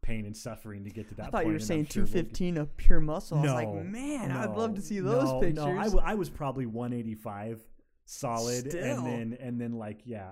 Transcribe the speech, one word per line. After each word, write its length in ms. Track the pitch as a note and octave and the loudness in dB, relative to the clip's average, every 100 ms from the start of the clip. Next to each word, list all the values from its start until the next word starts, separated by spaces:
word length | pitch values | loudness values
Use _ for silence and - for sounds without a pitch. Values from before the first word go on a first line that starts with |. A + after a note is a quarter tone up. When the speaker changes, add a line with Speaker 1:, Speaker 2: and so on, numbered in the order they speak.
Speaker 1:
pain 240 | - A2+ G#2 | -2 -4 -6
and 100 | G#2+ | -12
suffering 480 | B2 G#2+ G#2+ G2+ | -12 -14 -14 -14
to 60 | G2+ | -14
get 180 | A2 G#2 | -14 -14
to 80 | G#2 | -14
that 120 | G#2+ | -6
Speaker 2:
I 20 | |
thought 80 | A3 | -4
you 60 | |
Speaker 1:
point, 20 | E3 | -2
Speaker 2:
were 60 | |
Speaker 1:
and 80 | D#3+ | -2
I'm 40 | G#3+ | -2
Speaker 2:
saying 200 | D#3+ D3 | -4 -2
Speaker 1:
sure 180 | - | 2
we'll 80 | F#3+ | 2
get 20 | |
Speaker 2:
two 100 | F#3 - | 2 -2
fifteen 320 | - F3+ E3 | -2 -2 -2
of 180 | D3 - | -6 8
pure 240 | - E3+ | 12 12
muscle. 380 | D3+ D#3+ - D3+ | 10 0 -4 0
I 40 | |
was 100 | D3+ | 2
like, 160 | B2+ A2+ | 0 -2
Speaker 1:
No, 140 | G2+ | -6
Speaker 2:
"Man, 480 | F3+ A3 C#4 D4 G3 | -8 -8 -6 -6 -4
I'd 180 | C3 G#3+ | -4 -4
Speaker 1:
no, 80 | G#2+ | -4
Speaker 2:
love 180 | A3+ G3+ | -4 -4
to 60 | |
see 180 | - G3+ | -6 -4
those 240 | F#3 A#3+ - | 0 0 0
Speaker 1:
no, 100 | C3 | 2
Speaker 2:
pictures." 160 | F3 D3+ D3 | 2 2 -2
Speaker 1:
no. 120 | - | -2
I, 60 | G#3+ | 4
w-, 180 | - D#3+ | 6 6
I 80 | G#3+ | 2
was 140 | D#3 | -4
probably 360 | - C#3 C3 B2 | -6 -8 -6 -6
one 260 | A2+ B2 | -6 -6
eighty-five 680 | A#2+ A2+ G#2+ A2+ G2+ A2 A2+ - - _ _ | -6 -6 -8 -10 -10 -10 -10 -14 -20 _ _
solid, 680 | _ - C3 A#2 A#2 B2 B2+ | _ -10 -6 -4 -4 -6 -6
Speaker 2:
Still. 140 | E3+ | -8
Speaker 1:
and 220 | B2+ - B2 | -6 -4 -6
then, 300 | A#2+ A2+ B2 | -6 -8 -10
and 220 | B2+ A#2+ | -10 -8
then, 160 | A#2+ A#2 | -8 -8
like, 240 | G#2+ G#2 | -10 -12
yeah, 260 | A#2+ A2 F#2+ | -14 -14 -14